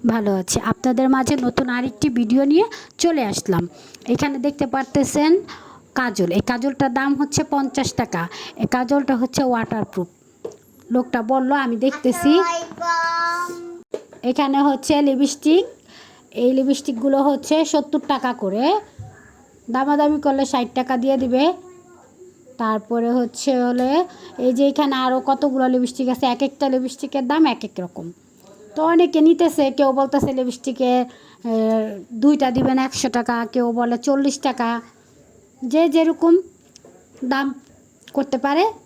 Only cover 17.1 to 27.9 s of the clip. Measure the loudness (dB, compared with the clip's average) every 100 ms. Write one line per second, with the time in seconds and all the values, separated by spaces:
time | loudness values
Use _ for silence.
17.1 | 2 2 0 0 0 2 0 0 -4 -2
18.1 | -2 -2 -4 -4 -2 0 0 -4 -20 -20
19.1 | -20 -20 -20 -20 _ -6 -2 0 2 2
20.1 | 2 0 0 0 -2 -2 -4 -2 -2 0
21.1 | 0 0 2 2 0 -12 -20 -20 -20 -20
22.1 | -20 -20 _ -20 -6 -4 -4 -2 -2 0
23.1 | 0 -2 -4 -2 0 0 0 0 0 -2
24.1 | -8 -18 -2 0 2 2 2 0 0 0
25.1 | 0 0 0 0 0 0 2 -2 -2 -4
26.1 | 0 -2 0 -4 -2 -2 0 -4 -8 -6
27.1 | -4 -2 2 2 0 -8 -10 -10